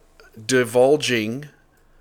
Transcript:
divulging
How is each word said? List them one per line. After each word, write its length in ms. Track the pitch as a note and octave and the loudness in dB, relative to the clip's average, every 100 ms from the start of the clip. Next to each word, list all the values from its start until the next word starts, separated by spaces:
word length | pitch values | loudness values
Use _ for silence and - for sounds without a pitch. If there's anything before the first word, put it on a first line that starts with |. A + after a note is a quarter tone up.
| _ _ - A2+ G#2+ | _ _ -20 -16 -2
divulging 1000 | B2+ A#2 B2 C3 D3+ C3 A#2+ G#2+ B2+ D3 _ _ _ _ _ | 0 2 2 4 2 0 -4 -4 -8 -14 _ _ _ _ _